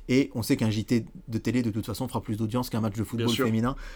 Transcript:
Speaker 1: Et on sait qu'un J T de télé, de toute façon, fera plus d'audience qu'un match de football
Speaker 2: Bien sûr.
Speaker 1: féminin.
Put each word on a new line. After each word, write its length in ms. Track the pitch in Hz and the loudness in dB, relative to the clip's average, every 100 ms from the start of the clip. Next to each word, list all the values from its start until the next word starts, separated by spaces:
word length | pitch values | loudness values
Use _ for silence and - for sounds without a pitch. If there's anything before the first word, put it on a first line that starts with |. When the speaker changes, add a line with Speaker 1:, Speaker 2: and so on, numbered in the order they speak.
| - | 2
Speaker 1:
Et 220 | 127 139 | 2 2
on 80 | - | -2
sait 140 | 107 139 | 0 2
qu'un 140 | 110 | 2
J 140 | 107 | 2
T 200 | 107 120 117 - - | 2 0 0 -8 -6
de 100 | 110 | -2
télé, 240 | - 123 | 0 2
de 80 | 117 | 0
toute 160 | 107 104 | -2 -4
façon, 220 | 104 127 | -4 -4
fera 140 | 117 | -4
plus 140 | - 107 | -4 -2
d'audience 320 | 110 120 123 | 0 0 -2
qu'un 100 | 113 | -2
match 160 | 110 101 | -2 -2
de 80 | |
football 220 | 101 113 117 | -2 0 0
Speaker 2:
Bien 80 | |
sûr. 100 | 117 120 | 2 2
Speaker 1:
féminin. 300 | 110 120 139 - | 2 2 -2 -8